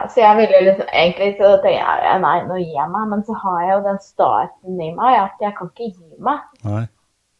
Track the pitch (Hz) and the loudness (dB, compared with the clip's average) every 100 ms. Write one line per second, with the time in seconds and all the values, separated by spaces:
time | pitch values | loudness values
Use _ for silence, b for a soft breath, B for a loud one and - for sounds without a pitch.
0 | - 247 214 220 208 190 190 196 - - | 0 4 4 6 4 4 4 2 0 0
1 | 175 180 202 202 202 196 196 135 - 78 | 0 0 -4 2 4 4 2 0 0 0
2 | - 190 156 170 - 185 165 143 160 196 | 0 0 2 0 -2 -8 -6 -6 -6 -4
3 | 214 208 208 208 196 175 175 202 202 196 | -6 -6 -6 -6 -4 -2 0 0 -2 -6
4 | - - 135 107 165 - 185 185 160 175 | -6 -2 0 0 -2 -8 -12 -10 -8 -2
5 | 240 240 196 - 208 - 175 - 233 180 | 2 2 0 -4 -8 -8 -14 -12 -14 -14
6 | 160 - 220 294 - _ 107 104 117 _ | _ -10 -6 -6 -8 _ -8 -6 -8 _
7 | _ _ _ _ | _ _ _ _